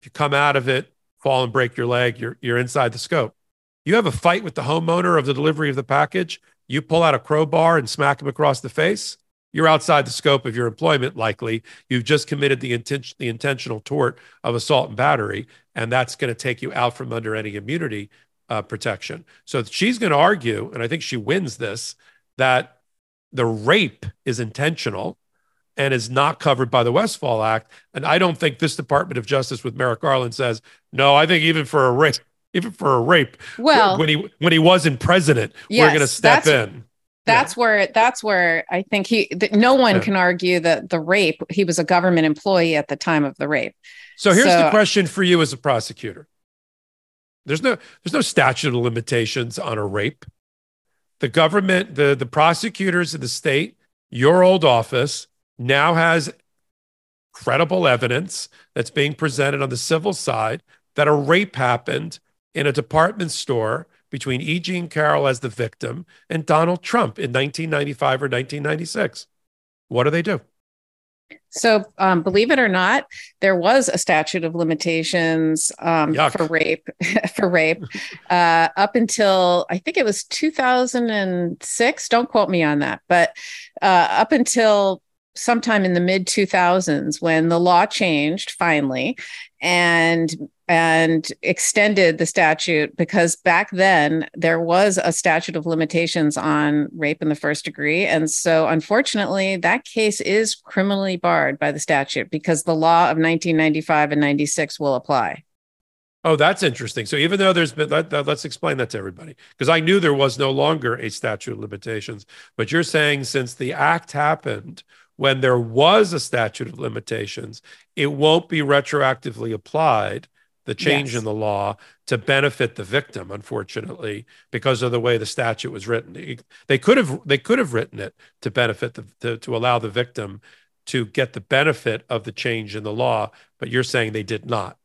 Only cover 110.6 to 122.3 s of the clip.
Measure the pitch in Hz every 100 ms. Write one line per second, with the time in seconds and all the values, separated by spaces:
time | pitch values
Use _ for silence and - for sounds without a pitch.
110.6 | 143 160 127 117 117 - 123 104 - 107
111.6 | 107 101 117 110 101 107 101 - - -
112.6 | 107 160 170 151 147 143 131 139 123 -
113.6 | 127 - 147 165 - 143 147 156 135 107
114.6 | 104 175 - _ _ - 135 131 131 123
115.6 | 117 117 151 214 208 165 - 127 110 -
116.6 | 113 - 120 110 - 113 104 - 107 110
117.6 | _ - _ - 143 143 151 160 165 160
118.6 | 143 143 139 147 135 127 - 113 117 107
119.6 | - 151 156 113 101 98 - _ _ _
120.6 | - 117 147 143 139 117 110 107 107 101
121.6 | 101 104 - _ - 123 -